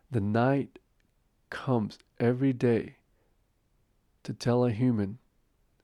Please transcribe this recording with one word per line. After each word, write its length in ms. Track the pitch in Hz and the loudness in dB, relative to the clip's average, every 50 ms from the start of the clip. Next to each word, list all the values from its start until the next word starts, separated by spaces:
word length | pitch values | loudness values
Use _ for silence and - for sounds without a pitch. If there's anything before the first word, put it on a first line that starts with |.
| _ - | _ -6
the 100 | 127 113 | -4 -2
night 600 | 98 104 107 117 120 131 139 139 127 - _ - _ _ _ _ _ _ _ _ _ _ _ _ _ - | -2 0 0 2 2 2 2 0 -2 -6 _ -20 _ _ _ _ _ _ _ _ _ _ _ _ _ -16
comes 500 | - - - - 127 117 104 - - - _ _ _ - | -14 -10 -4 -2 0 0 0 -4 -8 -14 _ _ _ -2
every 340 | 120 117 123 123 135 139 127 | 0 0 0 2 0 0 0
day 440 | 123 - 120 117 110 - - - _ _ _ _ _ _ _ _ _ _ _ _ _ _ _ _ _ _ _ _ _ _ _ _ _ - | 2 2 2 2 2 -2 -4 -12 _ _ _ _ _ _ _ _ _ _ _ _ _ _ _ _ _ _ _ _ _ _ _ _ _ -12
to 100 | - 117 | -12 -10
tell 300 | - - 127 120 123 123 | -6 -2 0 2 2 2
a 80 | 123 110 | 2 2
human 480 | 101 123 127 120 107 101 98 107 123 _ _ _ _ _ _ _ _ _ _ _ _ | 2 2 2 2 2 0 -2 -4 -12 _ _ _ _ _ _ _ _ _ _ _ _